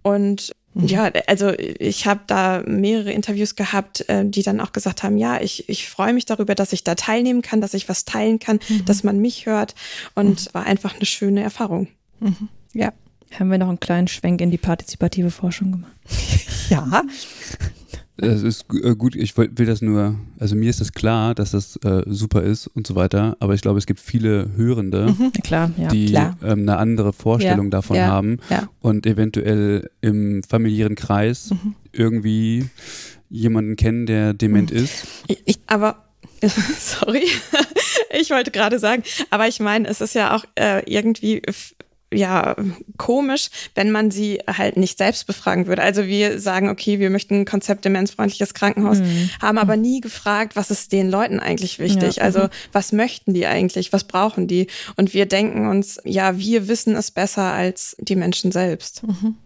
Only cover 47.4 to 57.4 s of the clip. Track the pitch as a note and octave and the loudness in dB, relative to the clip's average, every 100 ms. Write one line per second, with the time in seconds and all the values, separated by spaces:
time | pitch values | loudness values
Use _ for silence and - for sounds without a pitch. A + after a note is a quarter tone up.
47.4 | G3+ G3 - G3+ G3 F#3+ G3 - G3+ - | 2 -2 0 0 2 2 0 0 -2 0
48.4 | G3+ - G3+ G#3+ G#3 G3+ F3+ E3+ F3+ - | -6 0 0 2 4 4 4 2 0 0
49.4 | G#3+ A3 G3+ G#3+ A#3 C4 A#3 - G#3 G#3 | 0 2 4 4 2 0 -4 -6 -2 0
50.4 | G#3+ - G3 G3+ - G3 F#3+ F#3+ A#3 G3 | -2 -4 -2 -4 0 2 2 2 0 -2
51.4 | - - F#3 - F3+ F#3+ F3+ F3+ G3 F#3 | -2 -2 -4 -2 2 4 2 2 2 2
52.4 | G3 - - G3+ - G#3+ B3 - - F3+ | 0 -2 -2 -2 0 0 0 -2 0 0
53.4 | D#2 D#3+ F3+ F3+ F3+ G3 - F#3 G#3+ G#3+ | 0 0 0 -2 -2 -2 0 0 0 0
54.4 | F3+ F3+ F#3 - - - G3+ A#3 G3 F#3+ | 0 0 0 -6 -10 0 2 2 2 2
55.4 | G#3+ - G#3+ G3 G3 - - F#3+ F#3+ F#3 | 2 0 0 0 0 -8 -4 0 0 0
56.4 | G3 A#3 G3 A#3 - G#3+ - - G3 - | 0 0 2 0 0 0 -2 -2 -2 0